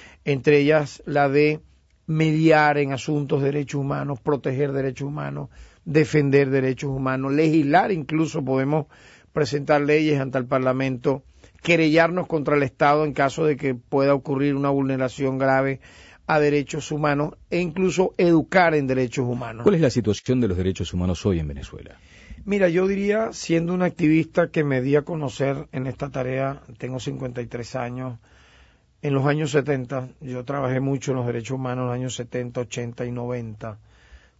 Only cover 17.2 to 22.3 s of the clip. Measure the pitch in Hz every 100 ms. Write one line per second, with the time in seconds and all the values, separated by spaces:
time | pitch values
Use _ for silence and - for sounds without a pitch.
17.2 | 151 - - 175 175 160 185 180 185 -
18.2 | 175 165 - 190 170 156 135 131 123 143
19.2 | 123 123 120 113 120 170 147 123 104 101
20.2 | - 127 117 90 92 92 90 90 90 85
21.2 | 107 87 76 69 - - - - - -
22.2 | -